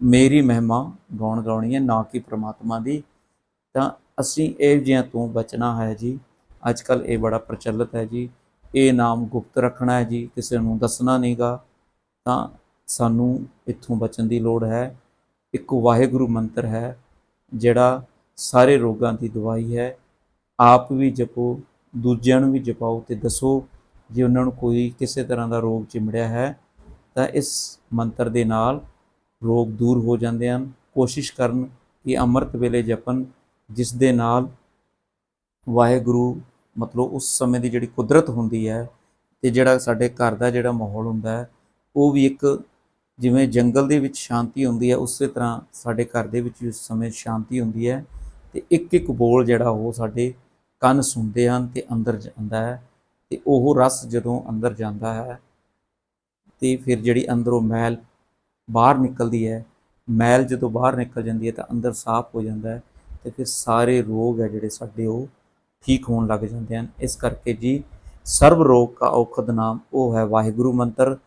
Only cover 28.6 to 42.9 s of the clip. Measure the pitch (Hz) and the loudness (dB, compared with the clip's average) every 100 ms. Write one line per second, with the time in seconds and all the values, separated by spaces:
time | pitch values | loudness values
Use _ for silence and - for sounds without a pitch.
28.6 | 113 147 - _ _ _ _ _ 113 120 | 0 -2 -8 _ _ _ _ _ 0 2
29.6 | 117 110 117 123 113 117 117 117 120 123 | 0 0 2 2 2 0 0 -2 -2 -4
30.6 | 135 - _ 135 123 131 143 - 123 127 | -6 -14 _ -2 0 -2 -8 -2 -2 -2
31.6 | 131 - _ _ 131 127 123 127 - 120 | -4 -10 _ _ -4 0 2 2 0 -2
32.6 | 120 120 113 113 - 127 131 _ _ _ | 0 0 -2 -4 -2 -4 -6 _ _ _
33.6 | - 110 120 120 131 120 117 120 127 - | -10 -6 -4 0 2 2 2 0 -2 -8
34.6 | _ _ _ _ _ _ _ _ _ _ | _ _ _ _ _ _ _ _ _ _
35.6 | - 117 120 127 120 120 123 127 - _ | -2 4 4 4 2 2 0 -2 -12 _
36.6 | _ - 113 120 123 139 - - 123 123 | _ -8 -6 -2 -2 -4 -4 -2 0 0
37.6 | 123 120 123 - 110 151 160 117 110 113 | 0 -2 -4 -4 2 4 4 -2 -4 -2
38.6 | 110 110 120 _ _ _ _ _ 131 120 | -4 -4 -8 _ _ _ _ _ 0 2
39.6 | 127 127 127 110 120 - 117 107 123 123 | 4 4 2 0 -2 0 -2 0 0 0
40.6 | 120 120 107 104 113 110 110 113 123 _ | -2 -2 -6 -6 -6 -4 -4 -6 -8 _
41.6 | _ _ _ 147 143 139 135 135 143 135 | _ _ _ 2 4 6 4 2 0 0
42.6 | - _ _ | -6 _ _